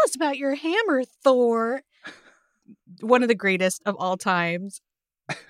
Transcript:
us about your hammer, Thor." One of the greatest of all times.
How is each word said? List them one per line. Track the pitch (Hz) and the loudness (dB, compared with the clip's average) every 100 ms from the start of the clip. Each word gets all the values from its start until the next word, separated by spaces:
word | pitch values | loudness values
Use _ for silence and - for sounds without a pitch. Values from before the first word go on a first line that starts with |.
us | 622 | 2
about | 262 302 269 | 0 -2 -2
your | 277 | -2
hammer, | 277 320 415 440 269 247 _ | -2 0 0 2 0 -2 _
Thor." | 277 254 240 226 226 269 - _ - - - _ _ _ - - - 180 | 2 4 4 2 -2 -4 -10 _ -20 -20 -20 _ _ _ -20 -20 -20 -10
One | 220 247 | 2 4
of | 240 | 4
the | |
greatest | 208 196 185 185 - 208 | 0 0 0 0 -2 -6
of | 196 | -4
all | 185 185 | -4 -4
times. | 208 180 170 175 196 - _ _ _ _ - - | -2 0 0 -4 -8 -16 _ _ _ _ -6 -6